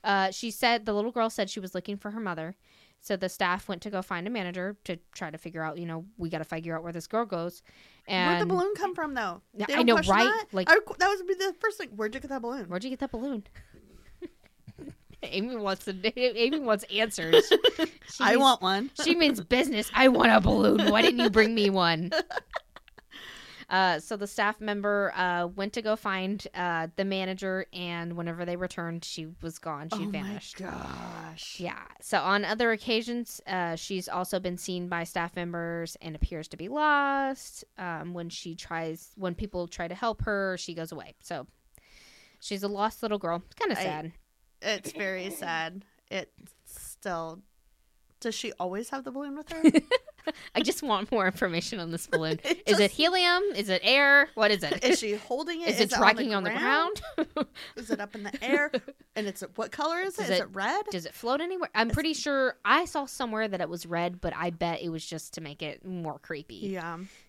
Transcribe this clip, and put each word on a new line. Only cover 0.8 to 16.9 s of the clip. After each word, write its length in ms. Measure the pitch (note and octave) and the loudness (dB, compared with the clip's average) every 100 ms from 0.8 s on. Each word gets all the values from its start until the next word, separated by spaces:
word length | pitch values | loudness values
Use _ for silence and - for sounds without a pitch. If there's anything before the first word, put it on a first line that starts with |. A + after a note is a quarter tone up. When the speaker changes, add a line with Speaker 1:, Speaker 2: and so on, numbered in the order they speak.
Speaker 1:
the 80 | G#3+ | 0
little 180 | G#3 A3 | 0 0
girl 200 | A#3+ A3+ | 0 0
said 180 | - G3 | 0 -4
she 100 | - | -4
was 140 | F#3 | -8
looking 220 | F3+ F3+ G3+ | -8 -6 -8
for 140 | G#3 | -8
her 100 | A3 | -6
mother. 340 | G3+ D#3+ D#3+ F#3+ _ _ _ _ | -6 -6 -8 -10 _ _ _ _
So 160 | - F#3+ | -4 -2
the 140 | F#3 | -2
staff 360 | - F3+ F#3 - | 0 0 0 -2
went 140 | F3+ | -8
to 80 | G#3+ | -4
go 120 | G3 | -6
find 240 | F#3+ F3 F#3 | -4 -6 -4
a 40 | |
manager 460 | A#3+ F3+ F#3 F#3 G3+ | -4 -4 -4 -6 -6
to 140 | - E3+ _ | -8 -8 _
try 160 | - E3+ | -12 -10
to 80 | D#3 | -10
figure 240 | E3+ E3 | -10 -6
out, 160 | D#3 D3+ | -6 -6
you 80 | E3+ | -8
know, 180 | E3 F#3+ A3+ | -8 -10 -8
we 100 | E3+ | -4
gotta 160 | E3 | -4
figure 320 | D#3+ E3 E3 E3 | -4 -6 -4 -6
out 60 | |
where 100 | E3+ | -6
this 140 | E3+ - | -10 -4
girl 180 | A3 | -2
goes. 380 | A3+ F3+ F3 F3 _ - - _ - | -2 -4 -6 -8 _ -20 -20 _ -4
Speaker 2:
Where'd 300 | F#3 F3+ F3 | 0 2 2
the 40 | |
Speaker 1:
And 60 | F3 | 2
Speaker 2:
balloon 260 | F#3 F#4+ G#4 | 2 0 0
come 180 | G4 | -4
from, 200 | F4 D4+ | -4 -4
though? 260 | C4 G3+ E3+ _ G3+ | -4 -6 -8 _ -6
Speaker 1:
Yeah, 100 | G#3 | -2
Speaker 2:
They 60 | |
Speaker 1:
I 20 | C#4 | 4
Speaker 2:
don't 80 | A#3+ | 6
Speaker 1:
know, 80 | |
Speaker 2:
question 200 | A3 G3 G3 | 6 6 6
Speaker 1:
right? 80 | A#3+ | 6
Speaker 2:
that? 200 | A4 G#4+ | 4 0
Speaker 1:
Like 160 | F#3+ F3+ | -2 6
Speaker 2:
I 60 | |
would 100 | F#4 | 6
qu-, 120 | G#4+ - | 6 0
that 100 | F#4 G4+ | 2 2
would 100 | F4+ | -2
be 80 | |
the 200 | F#4 F#4+ - | 0 -2 0
first 180 | A4 G#4 | -4 -2
thing. 120 | C4 G#3 | -10 -4
Where'd 180 | G#3+ | -4
you 60 | B3+ | -4
get 80 | C#4 | -6
that 140 | C4+ | -6
balloon? 260 | A#3 C4+ F3 | -4 -6 -6
Speaker 1:
Where'd 160 | F3+ | -6
you 60 | B3+ | -6
get 80 | B3+ | -6
that 140 | C4+ | -6
balloon? 320 | A3+ C4+ A#3 - - - - - - - - | -4 -4 -6 -8 -20 -20 -20 -20 -20 -20 -18
<laughs> 1000 | F4+ _ _ _ - - C#4 - _ - | -18 _ _ _ -20 -20 -20 -20 _ -16
Amy 340 | - F3+ A3+ A#3+ | -6 -4 -4 -4
wants 280 | G3 F#3+ - | -4 -4 -6
to, 80 | F#3+ G#3+ B3 | -4 -4 0
<laughs> 180 | B3+ A3 | 0 4
Amy 200 | A#3 D#4 | 2 2
wants 260 | B3+ G#3 A3+ | 2 0 0